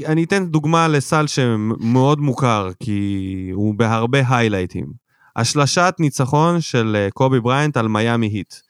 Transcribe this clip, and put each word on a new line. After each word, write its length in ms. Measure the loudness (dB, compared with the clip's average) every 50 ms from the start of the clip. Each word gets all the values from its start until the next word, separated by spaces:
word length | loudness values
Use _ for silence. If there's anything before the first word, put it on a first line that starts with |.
| -2
אני 180 | -2 0 0 0
אתן 220 | 0 0 -2 0
דוגמה 420 | 0 -2 0 0 2 2 2 2 2
לסל 380 | 2 0 0 0 0 0 0
שמאוד 920 | 0 0 0 0 0 0 0 0 -2 -2 -2 0 2 2 4 4 4 2 2
מוכר, 500 | 0 -2 0 0 2 2 2 0 -2 -4 -6 -8
כי 720 | -6 -4 -2 -2 -2 -2 -2 -4 -4 -6 -6 -6 -8 -6 -4
הוא 200 | -2 -2 0 0
בהרבה 640 | 0 0 0 0 0 0 0 0 0 2 2 2
היילייטים. 500 | 2 2 2 0 0 -2 -4 -6 -8 -10 -10 -12 -18 _ _ _ _ _ _ -4
השלשת 580 | -4 -2 0 0 0 0 2 2 2 0 0 0 0
ניצחון 600 | 0 0 0 -2 -2 0 2 2 2 2 0 0
של, 360 | -2 -2 -2 0 0 0 0 0
אה, 120 | 0 -2
קובי 300 | 0 0 0 2 2 2
בריינט 360 | 0 0 0 0 0 -2 0
על 120 | -2 0 0
מיאמי 380 | 0 0 0 0 0 0 0
היט, 280 | -2 -2 -6 -8 -10 -14 -20 _